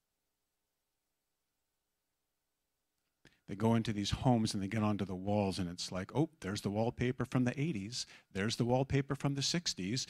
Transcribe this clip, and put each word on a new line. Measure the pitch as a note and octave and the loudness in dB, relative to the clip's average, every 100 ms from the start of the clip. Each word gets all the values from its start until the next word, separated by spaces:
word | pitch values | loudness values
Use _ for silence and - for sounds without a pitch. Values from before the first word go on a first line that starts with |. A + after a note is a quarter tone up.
| _ _ _ _ _ _ _ _ _ _ _ _ _ _ _ _ _ _ _ _ _ _ _ _ _ _ _ _ _ _ _ _ - _ - | _ _ _ _ _ _ _ _ _ _ _ _ _ _ _ _ _ _ _ _ _ _ _ _ _ _ _ _ _ _ _ _ -20 _ -10
They | |
go | G2 A2 A2+ | 0 4 4
into | A2+ | 2
these | G#2 G2+ | -2 -2
homes | - C3+ A#2 A2 | 0 4 4 2
and | G#2 | 0
they | F#2+ | -2
get | A2 | 0
onto | G#2+ G2+ | 2 0
the | F#2+ | -2
walls | F#2 G2 G#2 G2 F2+ | -4 0 2 2 0
and | F2 | -4
it's | F2 - | -6 -6
like, | F#2 G2 B2+ | -6 -4 0
"Oh, | D#3+ - | 0 -2
there's | F#2 G#2 | -6 -4
the | G2+ | -2
wallpaper | G2+ A2+ - B2 B2+ | 0 0 0 -2 -2
from | A#2 C3 | 0 2
the | B2 - | 2 0
eighties. | D#3 A2+ G2 B2+ - - _ | -2 -4 -6 -8 -10 -14 _
There's | F#2+ G#2+ - | -2 -2 0
the | |
wallpaper | A#2 B2+ C3 C3+ C#3 | 2 2 2 0 0
from | C#3+ C#3+ C#3 | -2 -2 0
the | |
sixties. | C3+ E3+ - - F#2 B2+ - | 0 0 -2 -4 -2 -4 -6